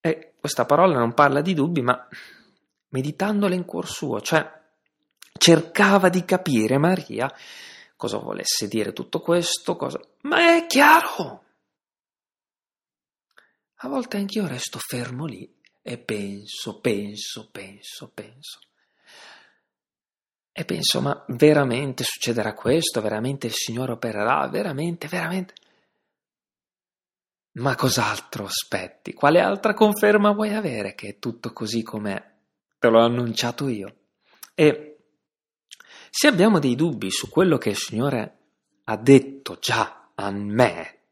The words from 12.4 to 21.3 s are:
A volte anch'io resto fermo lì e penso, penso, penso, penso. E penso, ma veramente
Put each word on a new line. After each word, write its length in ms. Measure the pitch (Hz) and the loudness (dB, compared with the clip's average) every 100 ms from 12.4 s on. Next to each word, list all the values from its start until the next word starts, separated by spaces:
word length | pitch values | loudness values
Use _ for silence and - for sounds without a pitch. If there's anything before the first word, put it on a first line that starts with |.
| _ _ _ _ _ _ _ _ _ _ _ _ _ _ | _ _ _ _ _ _ _ _ _ _ _ _ _ _
A 80 | 254 | -6
volte 300 | 277 240 208 | -6 -4 -6
anch'io 300 | 196 220 175 | -4 -4 -4
resto 320 | 123 - 120 | -6 -10 -10
fermo 460 | - 123 120 123 156 | -10 -8 -8 -8 -10
lì 280 | 92 - _ _ _ | -12 -18 _ _ _
e 160 | - 117 | -14 -12
penso, 840 | - 107 101 101 107 - - 101 | -8 -8 -8 -12 -14 -12 -12 -4
penso, 680 | 127 104 101 107 - - 107 | -2 -2 -6 -12 -12 -14 -16
penso, 600 | - 98 101 - - - | -16 -16 -18 -20 -20 -18
penso. 460 | - 107 123 - - _ _ _ _ _ - - - _ _ _ _ _ _ _ _ _ _ _ | -18 -18 -20 -20 -20 _ _ _ _ _ -20 -20 -20 _ _ _ _ _ _ _ _ _ _ _
E 120 | - - | -12 -8
penso, 360 | - - - | -4 -2 0
ma 220 | 139 - | -2 -4
veramente 720 | - | -8